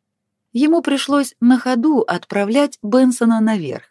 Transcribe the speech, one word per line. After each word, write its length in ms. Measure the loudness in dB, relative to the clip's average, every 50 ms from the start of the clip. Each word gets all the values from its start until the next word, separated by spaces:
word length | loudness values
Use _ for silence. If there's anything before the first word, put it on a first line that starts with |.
| _ _ _ _ _ _ _ _ _ _
Ему 300 | -4 -2 0 2 2 0
пришлось 540 | 0 -2 -4 -4 -2 -2 -2 -2 -2 -4 -4 0
на 200 | 2 2 2 2
ходу 400 | 2 -2 -2 0 0 0 0 0
отправлять 760 | 0 -2 -2 -6 -6 -6 -4 -4 -2 0 0 0 0 -2 -4 -8
Бенсона 600 | -6 0 2 2 2 2 2 0 0 0 2 2
наверх. 440 | 0 0 -2 -2 -4 -6 -10 -10 -12 _